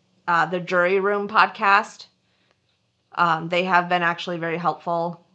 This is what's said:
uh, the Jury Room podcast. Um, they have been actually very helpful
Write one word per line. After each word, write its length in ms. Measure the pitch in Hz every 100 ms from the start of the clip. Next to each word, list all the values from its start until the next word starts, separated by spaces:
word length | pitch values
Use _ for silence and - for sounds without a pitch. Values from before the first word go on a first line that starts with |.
| _ _ -
uh, 180 | 170 160
the 140 | 180
Jury 400 | 170 185 175 196
Room 260 | 190 202 202
podcast. 760 | 214 190 196 208 202 226 - - _ _ _ _ _ _ _ _ _ _
Um, 360 | - 170 160 165
they 160 | 175
have 240 | 185 180 175
been 140 | 180
actually 340 | 170 170 - 175
very 200 | 165 165
helpful 680 | 170 151 - 170 170 170 _